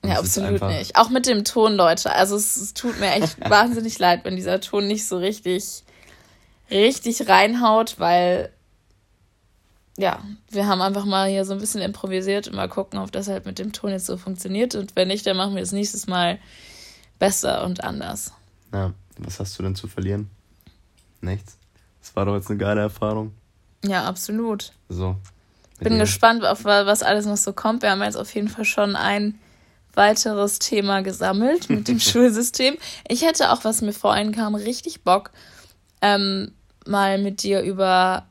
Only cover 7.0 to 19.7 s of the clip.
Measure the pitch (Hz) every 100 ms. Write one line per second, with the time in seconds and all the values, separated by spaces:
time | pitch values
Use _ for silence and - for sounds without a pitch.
7 | 233 233 220 190 208 240 233 220 226 -
8 | 170 175 180 180 - _ _ _ _ _
9 | _ _ _ _ _ _ _ _ _ -
10 | 190 - 202 208 _ 208 202 185 190 196
11 | 202 190 196 196 190 196 214 214 185 208
12 | 196 185 190 202 208 - 190 - 196 98
13 | 95 - 101 190 190 190 202 208 208 190
14 | 185 185 185 185 196 190 247 214 196 -
15 | 185 202 202 185 196 196 180 196 208 202
16 | 202 180 175 180 - - - - - -
17 | _ _ 190 196 - - - 180 - -
18 | - - - - _ _ _ 101 92 92
19 | _ - - 92 95 - 95